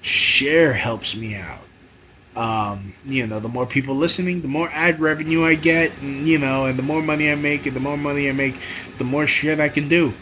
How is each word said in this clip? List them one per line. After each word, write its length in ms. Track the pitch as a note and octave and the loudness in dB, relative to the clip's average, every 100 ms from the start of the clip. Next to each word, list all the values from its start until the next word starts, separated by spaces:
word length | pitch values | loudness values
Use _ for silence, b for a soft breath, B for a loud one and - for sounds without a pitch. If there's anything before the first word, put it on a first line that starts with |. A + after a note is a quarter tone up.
Share 720 | - - - - C#3 D#3 D#3+ | 0 2 4 4 4 6 6
helps 420 | A2+ B2 A2+ - G#2 | 4 -2 -4 -4 -4
me 200 | A2 G#2 | -6 -8
out. 260 | F2 E2 - - - - - - - - | -10 -14 -18 -20 -20 -20 -20 -20 -16 -6
Um, 560 | A2+ A2 G#2 G2+ G2 - | -2 0 -2 -4 -10 -14
you 220 | C#3 C3+ A#2 | -4 -2 -2
know, 140 | G#2+ | -4
the 100 | A2 | -6
more 160 | B2 B2 | -4 -2
people 300 | C#3 C3 C3+ | -2 -2 0
listening, 480 | E3+ - F3+ F3+ | 2 2 0 -2
the 40 | D3 | -2
more 220 | D3 E3 | -2 -2
ad 280 | D#3 E3+ D#3+ | 0 0 2
revenue 440 | D#3 D3+ D#3 D#3+ | 0 0 0 2
I 120 | D#3+ D#3+ | 4 4
get, 360 | D#3+ E3 E3 - | 4 4 2 -2
and, 260 | C#3 C#3 D3+ | -8 -4 2
you 100 | D#3 | 2
know, 280 | C#3 C3+ C3+ | 2 0 0
and 120 | B2+ | -2
the 60 | |
more 180 | C3+ D#3 | -2 -2
money 300 | D#3 D3+ D3+ | 0 0 2
I 40 | D3 | 0
make, 300 | D3 D3 C#3+ | 0 -2 -2
and 100 | C3 | -4
the 40 | |
more 180 | C3+ D3 | -4 -2
money 320 | C#3+ C#3+ C#3+ | -2 0 0
I 20 | |
make, 280 | C3+ C3+ B2 B B B - | 0 -2 -4 B B B -6
the 40 | |
more 220 | B2 C#3 D3+ | -2 0 2
shit 340 | - D3+ D#3 | 2 0 2
I 100 | D3 | 2
can 180 | D3 C#3+ | 0 2
do. 260 | E3+ D3+ G2+ | 2 2 -2